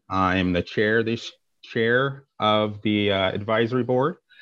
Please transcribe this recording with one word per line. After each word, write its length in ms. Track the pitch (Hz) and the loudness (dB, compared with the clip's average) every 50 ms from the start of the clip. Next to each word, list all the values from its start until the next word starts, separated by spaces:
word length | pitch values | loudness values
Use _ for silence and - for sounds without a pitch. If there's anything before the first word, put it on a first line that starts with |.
| _ - | _ -6
I 280 | 95 95 95 92 90 95 | -2 0 2 2 2 2
am 160 | 90 90 90 | 2 2 0
the 100 | 87 87 | 0 -2
chair, 400 | - - 120 107 107 110 117 113 | -2 -2 0 0 2 2 0 0
this 280 | 113 117 117 - - - _ _ _ _ _ | 0 -4 -6 -6 -10 -18 _ _ _ _ _
chair 640 | - - - 120 113 117 120 127 135 139 135 139 - _ _ - | -16 -8 -4 -2 0 2 2 2 0 -2 -4 -8 -14 _ _ -2
of 420 | 107 107 107 107 107 107 104 101 | 0 2 2 2 2 0 -2 -4
the, 300 | - 107 104 104 104 101 | -2 0 0 2 2 2
uh, 200 | 98 95 95 95 | 2 2 0 0
advisory 520 | - 104 104 110 110 113 117 113 123 127 117 | -2 -2 -2 0 0 0 0 0 0 -2 -2
board. 320 | 123 127 127 135 160 185 - _ _ _ - | 0 0 0 0 0 -2 -6 _ _ _ -20